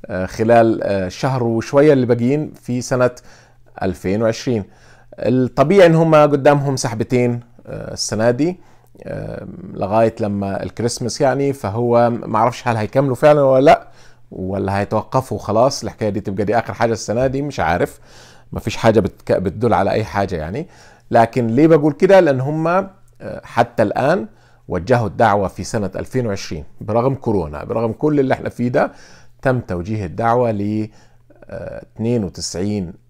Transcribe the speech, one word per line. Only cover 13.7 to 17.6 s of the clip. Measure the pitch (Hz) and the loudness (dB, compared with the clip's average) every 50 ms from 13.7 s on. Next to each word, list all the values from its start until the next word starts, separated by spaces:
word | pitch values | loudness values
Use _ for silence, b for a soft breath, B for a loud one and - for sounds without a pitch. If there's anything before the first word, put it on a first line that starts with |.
| - - - b b b b b b b b - | 6 6 2 b b b b b b b b -18
ولا | - - 95 92 98 98 98 98 98 101 | -12 -10 -8 -6 -4 -4 -4 -2 -2 -2
هيتوقفوا | 101 - 110 110 - - - 131 - - 110 95 | -2 -2 -2 -4 -4 -2 -4 -4 -2 -2 -10 -8
خلاص، | - - 101 110 123 139 139 - 120 | -4 -2 2 2 2 2 0 -4 -10
الحكاية | 101 - _ 113 107 | -10 -8 _ -4 -4
دي | 98 107 | -4 -4
تبقى | 98 110 98 98 104 | -6 -6 -4 -4 -2
دي | 92 104 117 | 0 0 -2
آخر | - - 104 | -2 -4 -4
حاجة | - 113 113 113 | -2 -2 -2 -2
السنة | 101 - - 104 117 131 | -4 -4 -4 -2 -2 -2
دي، | 135 127 135 | -2 -2 -4
مش | 143 147 131 | -6 -6 -6
عارف. | - | -4